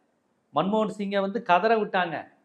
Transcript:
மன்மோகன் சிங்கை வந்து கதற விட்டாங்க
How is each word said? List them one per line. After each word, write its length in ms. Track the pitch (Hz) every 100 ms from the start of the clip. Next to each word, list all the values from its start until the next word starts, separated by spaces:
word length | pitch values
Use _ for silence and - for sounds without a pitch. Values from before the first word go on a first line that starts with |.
| _ _ _ _ _
மன்மோகன் 400 | 143 185 214 214 208
சிங்கை 220 | 202 196
வந்து 220 | 196 202
கதற 340 | - 180 220 226
விட்டாங்க 500 | 208 190 175 139 - _